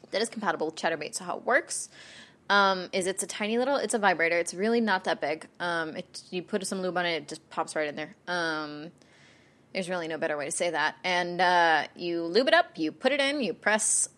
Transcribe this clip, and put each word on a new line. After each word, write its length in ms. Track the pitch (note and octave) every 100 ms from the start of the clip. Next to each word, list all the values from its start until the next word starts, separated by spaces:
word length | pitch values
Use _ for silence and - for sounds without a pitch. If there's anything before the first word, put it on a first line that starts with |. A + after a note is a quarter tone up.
| -
that 100 | F#3+
is 80 | A#3
compatible 380 | A3 G3 D#3 D#3+
with 80 | -
Chaturbate. 400 | E3+ D#3 D3+ -
So 80 |
how 140 | F3+ -
it 60 |
works, 460 | - C4+ - - - - - - - _ -
um, 400 | G3+ G3 F#3+ F3
is 160 | G3 F3+
it's 160 | F#3+
a 40 | F#3+
tiny 300 | - G#3+ A#3
little, 200 | B3+ C#4
it's 160 | G#3+
a 40 | A#3
vibrator. 400 | G3+ E3 E3 E3+
It's 160 | E3+
really 280 | F3 G#3+ A#3
not 240 | A3 F#3+ F#3
that 160 | E3
big. 260 | C#3+ D#3+ - -
Um, 340 | F3 E3+ D#3+ C#3
it, 260 | - - -
you 120 | F3+
put 240 | F3 G#3 F#3+
some 140 | G3
lube 160 | F#3 F3
on 80 | F3
it, 180 | E3
it 40 | D3
just 200 | D#3 -
pops 280 | - D#3+ D#3+
right 100 | D3+
in 80 | D3+
there. 180 | D#3 - -
Um, 640 | F3+ E3 D#3 D3+ D3 D#3+ - - - - - _ _ _
there's 160 | F#3+ F3
really 200 | F3+ D#3+
no 80 | D#3
better 180 | E3 D3+
way 100 | C#3+
to 60 |
say 180 | - F3
that. 260 | D#3 G3 -
And, 380 | F3+ F3+ F3 F3
uh, 480 | F3+ F3+ E3+ D#3 - -
you 280 | F3 E3+
lube 260 | E3+ F#3+ C4+
it 40 |
up, 240 | E4 F4 -
you 140 | D#3
put 220 | - B3+
it 80 | C#4+
in, 200 | C#4 D4
you 120 | G#3
press 560 | - G#3 G#3+ - - -